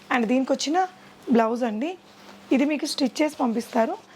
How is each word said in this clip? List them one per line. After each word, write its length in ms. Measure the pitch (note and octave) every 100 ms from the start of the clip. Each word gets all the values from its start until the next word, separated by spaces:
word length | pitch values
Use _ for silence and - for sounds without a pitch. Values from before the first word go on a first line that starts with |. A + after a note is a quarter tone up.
| -
And 100 | B3+
దీనికి 260 | A3 B3+ C4
వచ్చిన 360 | C4+ C#4 F4 F#4 - - - -
బ్లౌజ్ 320 | A#3 A3 A#3+
అండి. 340 | A#3+ G#3+ D#4 F#4 - - - - -
ఇది 140 | C4
మీకు 200 | D4 D4+
స్టిచ్ 360 | D4+ - C4+ -
చేసి 140 | D4+
పంపిస్తారు. 640 | D4 B3 A3+ - A#3 A#3+ F#4+ -